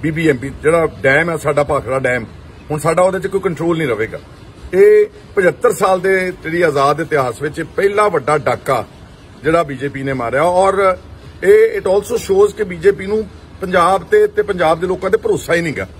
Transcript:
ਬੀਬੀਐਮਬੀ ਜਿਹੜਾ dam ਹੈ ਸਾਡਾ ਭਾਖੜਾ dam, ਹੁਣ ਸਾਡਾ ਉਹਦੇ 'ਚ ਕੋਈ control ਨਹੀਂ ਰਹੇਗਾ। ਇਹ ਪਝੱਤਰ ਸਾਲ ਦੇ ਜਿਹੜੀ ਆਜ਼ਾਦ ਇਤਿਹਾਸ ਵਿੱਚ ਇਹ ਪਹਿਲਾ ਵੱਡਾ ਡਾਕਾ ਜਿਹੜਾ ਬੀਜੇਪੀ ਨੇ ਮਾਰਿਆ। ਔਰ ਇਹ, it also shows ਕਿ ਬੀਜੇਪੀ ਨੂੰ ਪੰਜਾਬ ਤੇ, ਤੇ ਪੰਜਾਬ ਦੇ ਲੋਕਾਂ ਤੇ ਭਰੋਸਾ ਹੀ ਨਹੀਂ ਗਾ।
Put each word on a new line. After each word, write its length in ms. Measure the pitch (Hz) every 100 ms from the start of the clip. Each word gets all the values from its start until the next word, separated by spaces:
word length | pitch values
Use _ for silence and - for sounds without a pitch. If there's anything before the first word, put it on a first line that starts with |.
ਬੀਬੀਐਮਬੀ 480 | 156 160 160 131 135 -
ਜਿਹੜਾ 260 | 147 165 156 -
dam 300 | 135 139 165
ਹੈ 60 | 160
ਸਾਡਾ 280 | 143 147
ਭਾਖੜਾ 340 | 143 143 113 131
dam, 260 | 127 123 107 - - - -
ਹੁਣ 80 | 151
ਸਾਡਾ 240 | 156 165
ਉਹਦੇ 160 | 185 185
'ਚ 80 | 190
ਕੋਈ 140 | 190
control 380 | 190 151 170 165
ਨਹੀਂ 100 | 151
ਰਹੇਗਾ। 300 | 107 110 - - - - - -
ਇਹ 320 | 180 208 214 208 - -
ਪਝੱਤਰ 380 | - 180 - 247
ਸਾਲ 280 | - 190 185
ਦੇ 320 | 185 190 185 -
ਜਿਹੜੀ 200 | 156 170
ਆਜ਼ਾਦ 380 | 170 139 139 147
ਇਤਿਹਾਸ 420 | 156 147 127 117
ਵਿੱਚ 160 | 147 147
ਇਹ 60 |
ਪਹਿਲਾ 440 | 156 - 196 202 208
ਵੱਡਾ 300 | 170 127 151
ਡਾਕਾ 460 | 131 120 - 127 101 - - - - -
ਜਿਹੜਾ 200 | 139 165
ਬੀਜੇਪੀ 400 | 156 135 139 135
ਨੇ 100 | 135
ਮਾਰਿਆ। 300 | 135 117 127
ਔਰ 540 | 170 180 196 190 190 180 - - - -
ਇਹ, 380 | 180 214 220 208
it 40 | 196
also 280 | 196 202
shows 380 | 240 - 190 202 202
ਕਿ 80 |
ਬੀਜੇਪੀ 420 | 202 175 175 196 190
ਨੂੰ 200 | 214 214 - - -
ਪੰਜਾਬ 420 | 185 180 170 190
ਤੇ, 240 | 170 214 208
ਤੇ 160 | 208
ਪੰਜਾਬ 380 | 208 185 160 165
ਦੇ 60 | 180
ਲੋਕਾਂ 240 | 185 190
ਤੇ 60 | 220
ਭਰੋਸਾ 380 | 220 180 -
ਹੀ 60 | 170
ਨਹੀਂ 140 | 170 113
ਗਾ। 100 | 92